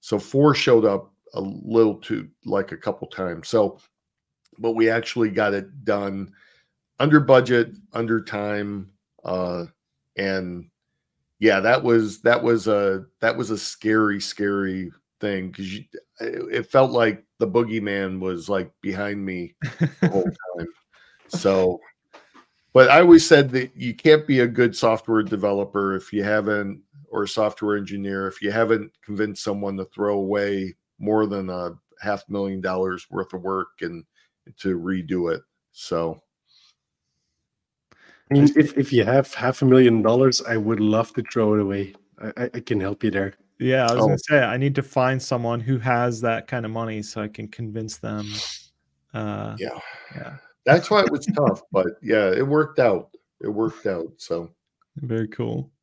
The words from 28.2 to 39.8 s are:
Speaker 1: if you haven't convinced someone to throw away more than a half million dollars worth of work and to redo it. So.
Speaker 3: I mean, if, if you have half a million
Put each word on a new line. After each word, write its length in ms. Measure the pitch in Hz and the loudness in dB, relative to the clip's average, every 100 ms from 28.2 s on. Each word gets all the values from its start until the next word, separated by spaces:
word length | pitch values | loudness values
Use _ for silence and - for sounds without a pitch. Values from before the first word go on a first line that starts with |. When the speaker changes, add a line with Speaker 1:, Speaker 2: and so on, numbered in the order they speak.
| 98 | -8
Speaker 1:
if 140 | - | -6
you 100 | 101 | -4
haven't 400 | 107 113 113 - _ | -2 2 0 -2 _
convinced 400 | - 101 107 98 | -12 -6 -6 -6
someone 340 | - 101 101 98 | -8 -6 -6 -8
to 80 | 95 | -12
throw 300 | - 104 101 | -6 -2 -2
away 580 | 95 101 101 98 95 - _ _ | -2 -2 -2 -4 -6 -12 _ _
more 260 | 101 110 107 | -2 0 0
than 240 | 101 92 | -4 -6
a 220 | 90 87 85 _ _ | -8 -10 -12 _ _
half 220 | 104 101 - | -6 -6 -6
million 320 | 101 98 95 | -6 -6 -6
dollars 460 | 92 92 95 90 - | -6 -4 -4 -6 -8
worth 240 | 92 92 | -8 -8
of 80 | 92 | -8
work 280 | 90 95 87 _ | -6 -6 -6 _
and 240 | 87 85 78 _ _ _ - - | -12 -10 -18 _ _ _ -20 -10
to 200 | 95 87 | -6 -4
redo 540 | 85 95 80 92 85 | -4 -6 -4 -4 -2
it. 80 | 80 _ _ _ | -4 _ _ _
So. 500 | - - 85 82 80 _ _ _ _ _ _ _ _ _ _ _ _ _ _ _ _ _ _ _ _ _ | -20 -6 -4 -4 -8 _ _ _ _ _ _ _ _ _ _ _ _ _ _ _ _ _ _ _ _ _
Speaker 3:
I 20 | |
mean, 160 | 143 143 147 | 6 6 6
if, 200 | 147 - | 2 2
if 140 | 135 | 2
you 120 | 123 | 2
have 280 | 104 135 135 | 4 2 2
half 280 | - 120 131 | -4 -4 0
a 40 | 135 | 6
million 360 | 127 | 8